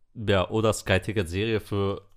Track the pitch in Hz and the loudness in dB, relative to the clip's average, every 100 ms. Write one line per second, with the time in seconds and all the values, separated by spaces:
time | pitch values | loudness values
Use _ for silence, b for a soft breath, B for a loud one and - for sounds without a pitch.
0 | _ 117 101 98 90 110 110 - - 95 | _ -6 0 2 2 2 2 0 0 0
1 | - 104 82 92 113 107 - 101 98 95 | 0 -4 -2 -2 0 -2 -2 -2 -2 -4
2 | - | -8